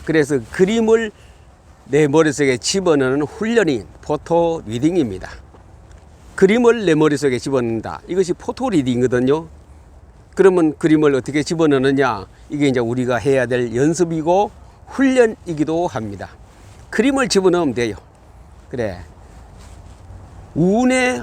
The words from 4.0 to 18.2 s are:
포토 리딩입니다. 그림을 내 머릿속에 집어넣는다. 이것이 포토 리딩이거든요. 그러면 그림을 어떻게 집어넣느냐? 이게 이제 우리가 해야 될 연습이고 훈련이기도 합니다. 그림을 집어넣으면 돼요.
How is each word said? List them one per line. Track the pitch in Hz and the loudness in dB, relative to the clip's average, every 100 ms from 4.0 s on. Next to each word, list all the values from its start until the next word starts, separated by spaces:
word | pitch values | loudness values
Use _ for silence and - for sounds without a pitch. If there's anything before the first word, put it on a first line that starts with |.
포토 | - 151 - 170 170 165 104 | -8 -6 -2 0 0 -4 -6
리딩입니다. | 117 147 185 123 92 - - - - - - - - - - - | -2 -2 0 -2 -4 -14 -18 -20 -20 -20 -20 -20 -20 -20 -20 -10
그림을 | - 190 226 233 233 190 | 2 4 6 4 2 2
내 | |
머릿속에 | 156 156 147 143 120 | 4 2 2 -2 -2
집어넣는다. | 143 135 117 113 104 78 - | -2 -2 -2 -4 -6 -12 -6
이것이 | 180 180 | -2 -2
포토 | - - - 262 | -4 -8 -6 -2
리딩이거든요. | 180 127 120 123 120 127 151 160 - - - - - - - - | 0 0 0 0 0 0 -2 -4 -20 -20 -20 -20 -20 -20 -20 -10
그러면 | - 185 180 156 143 | 2 4 4 2 0
그림을 | 165 156 151 | 2 4 4
어떻게 | 135 131 143 | 0 -2 -4
집어넣느냐? | 139 170 160 139 131 139 135 107 92 - - | -2 0 2 4 2 2 0 -2 -10 -20 -10
이게 | 147 143 | -2 0
이제 | 127 | 2
우리가 | 117 127 123 120 | 0 -2 -2 -2
해야 | 143 135 123 | 0 0 0
될 | 123 123 | -2 -2
연습이고 | 113 147 165 170 165 156 185 214 - - - - | 0 0 0 -2 -2 0 0 0 -6 -20 -20 -12
훈련이기도 | - 269 254 226 208 - 151 151 160 175 | -2 0 4 2 0 -8 -4 -2 -2 -4
합니다. | 127 110 98 95 - - - - - - | -6 -10 -12 -14 -18 -20 -20 -20 -20 -10
그림을 | - 240 269 247 | -2 0 0 0
집어넣으면 | 196 185 175 156 | 0 2 0 -2
돼요. | 113 117 101 - - | -2 -6 -6 -16 -20